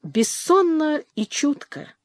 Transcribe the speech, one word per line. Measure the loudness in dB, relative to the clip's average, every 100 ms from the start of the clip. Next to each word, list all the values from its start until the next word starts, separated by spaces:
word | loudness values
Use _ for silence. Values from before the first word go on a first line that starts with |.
бессонна | -2 0 0 -2 2 4 4 2 0 -2 -4
и | -8 -6
чутка. | -2 -2 -2 -8 -14 -16 _